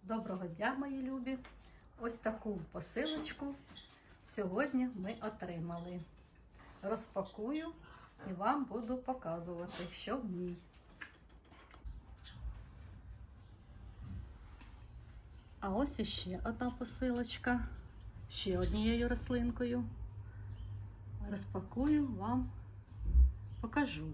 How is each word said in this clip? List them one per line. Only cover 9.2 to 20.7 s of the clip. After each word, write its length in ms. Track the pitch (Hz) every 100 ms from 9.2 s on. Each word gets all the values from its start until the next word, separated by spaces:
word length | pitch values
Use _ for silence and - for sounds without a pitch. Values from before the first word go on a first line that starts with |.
| 165 165 170 170 180 - 175
що 260 | - - 262
в 80 | 233
ній. 320 | 175 180 175 - - - - - - - - - - - - - - - - - - - - - - - - - - - - - - - - - - - 95 - - - - - - - - - - - - - -
А 100 | 151
ось 300 | 190 277 -
іще 400 | 214 - 180 180 226
одна 260 | 220 247
посилочка, 960 | 240 247 - 254 240 240 - - 247 233 - - - - - -
ще 300 | - 202 180
однією 500 | 180 202 220 233 240
рослинкою. 720 | 240 - 247 240 233 247 240 233 - - - - - - - -